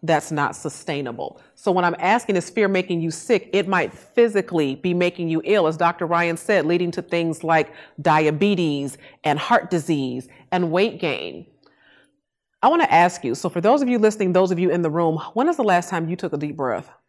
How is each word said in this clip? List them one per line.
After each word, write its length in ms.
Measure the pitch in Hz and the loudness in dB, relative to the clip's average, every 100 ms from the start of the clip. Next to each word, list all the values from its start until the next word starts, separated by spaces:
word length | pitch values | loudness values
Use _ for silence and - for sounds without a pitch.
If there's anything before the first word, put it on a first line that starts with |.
That's 300 | 165 160 - | 0 0 0
not 240 | 151 143 - | -4 -4 -4
sustainable. 840 | 156 - - 143 131 120 - - _ | -10 -10 -8 -6 -6 -8 -12 -12 _
So 160 | _ - | _ -2
when 140 | 185 | 2
I'm 100 | 180 170 | 2 0
asking, 340 | 180 220 - | 0 0 0
"Is 160 | 196 170 | -2 -2
fear 160 | - 202 | -2 0
making 360 | 190 185 170 | 0 -2 -2
you 100 | 165 | -4
sick?" 380 | 156 - 220 - | -6 0 0 0
it 160 | 190 185 | -2 0
might 240 | 190 156 | 0 0
physically 800 | - - - 233 208 190 170 143 | -6 -6 2 4 2 -2 0 0
be 200 | 139 180 | -2 -2
making 340 | 175 175 175 170 | 0 0 0 -4
you 120 | 160 | -2
ill, 240 | - 208 160 | 2 2 2
as 80 | 160 | 2
Doctor 300 | 170 170 165 | -2 0 -2
Ryan 300 | 170 170 165 | 0 0 -2
said, 300 | - 202 151 | 0 2 2
leading 240 | 175 175 | 0 0
to 100 | 165 | -4
things 440 | - 170 165 160 | -4 -2 -2 -4
like 260 | 160 165 151 - - - | 0 2 2 -6 -20 -4
diabetes 1000 | 151 156 156 147 202 196 170 143 139 - - - | 2 4 4 2 2 2 0 -2 -6 -10 -20 -8
and 160 | 151 147 | -2 -2
heart 320 | - - 175 | 2 2 2
disease 560 | 180 147 151 131 123 127 - - | -4 0 -2 -2 -6 -12 -20 -6
and 220 | 180 175 | -2 0
weight 260 | 170 214 - | 2 0 0
gain. 480 | 175 135 82 78 - _ _ _ _ _ _ _ _ _ _ _ | -4 -4 -8 -14 -18 _ _ _ _ _ _ _ _ _ _ _
I 40 | 226 | 2
wanna 200 | 339 330 | 4 4
ask 320 | 160 175 175 | 4 4 2
you, 140 | 131 127 | -6 -4
so 120 | 185 | -4
for 120 | - | 0
those 200 | 180 285 | 2 4
of 80 | 262 | 2
you 120 | 247 | 2
listening, 320 | 214 214 190 | 2 2 0
those 180 | 180 190 | 2 2
of 80 | 180 | 2
you 120 | 180 | 0
in 120 | 175 | 0
the 80 | 170 | -2
room, 280 | 156 170 160 - | 0 0 -2 -4
when 140 | - 285 | -2 0
is 80 | 339 | 0
the 60 | |
last 260 | 220 180 175 | 2 2 0
time 200 | 180 165 | -6 -4
you 80 | 175 | -6
took 160 | 175 | -6
a 40 | 147 | -6
deep 200 | 147 151 | -6 -4
breath? 340 | 131 98 - - | -4 -4 -6 -20